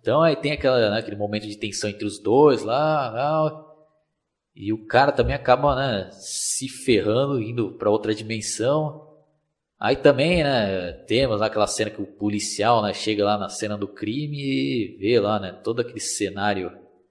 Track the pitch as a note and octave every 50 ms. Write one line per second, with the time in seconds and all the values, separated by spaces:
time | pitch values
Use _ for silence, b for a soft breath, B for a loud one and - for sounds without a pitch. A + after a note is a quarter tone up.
0 | _ - A#2 D3 D#3+ E3 D3+ - - C#3+ D3+ C#3+ - C3+ C3 B2 A2+ G#2 G2+ A2+
1 | A2 - G2+ G2+ G#2 G#2 G#2 G#2+ G#2 G#2+ G2+ - - G#2+ F#2+ - - G#2 G2+ -
2 | G#2+ G#2 G2 - - - A2 C3+ D3+ D3+ C3+ A2 - G#2 A#2 C3+ D3+ D#3 D#3 D3+
3 | C3+ A#2+ G#2+ A#2 C3 D3 D#3 D#3 D#3 D#3 D#3 - - - - _ - _ _ _
4 | _ _ _ _ _ _ _ _ _ _ _ D2+ F#2+ G2+ A2 A2 G#2+ - - B2
5 | C3+ C#3+ C#3+ - A#2+ A#2+ C#3 - - - B2 B2 C#3 D3 C#3 B2+ C3+ C#3 A#2 G2
6 | F#2 F2 - - - - - - - - - - C3 C3 - - - - B2 G#2
7 | F2 G#2 G#2+ A#2+ C#3 C#3 D#3 F#3+ A2 G#2+ A#2+ A#2+ A2+ F#2 - - - G#2 G#2 A2
8 | G#2+ G#2+ A2 G#2 A2 G#2+ A2+ A2 G#2+ - - - G#2+ B2 C#3+ D#3 D#3 D3+ D3 -
9 | - - - _ _ _ _ _ _ _ _ _ _ _ _ _ - G#2+ C#3 C3+
10 | - D3 C#3+ A#2+ C#3 E3 F3+ F3 D#3 C#3+ C#3 B2 G#2+ G2 F#2+ F#2 F2+ F2 D#2 -
11 | - - G#2+ A#2+ C3+ B2+ A2 G2+ G#2+ G#2+ - G#2+ G#2 G2 - - A2+ G#2+ - -
12 | G#2 - - - G2+ G#2 G#2 G#2 G2+ - - - G2+ A2+ A#2+ A2+ G#2+ G#2 F2+ -
13 | - - A2 G2+ G2+ G2+ G#2 G#2 G2 F2+ - - - G#2+ G#2 G2+ G2+ F#2+ - -
14 | - G#2+ A2 C#3 D3+ D3 D3 C#3+ C#3 C#3 C3+ C3+ C3+ C#3 C3+ A#2+ G#2 F2+ E2 -
15 | F#2+ G#2 A#2+ A#2 G2+ G2+ G#2+ G#2 G2 F#2 F2+ - - G#2+ A#2 A#2+ A#2 - - G#2+
16 | - - - - G#2+ F#2+ F2+ G2 G2 G#2 G2+ G2 F#2 E2+ - - - _ _ _
17 | _ _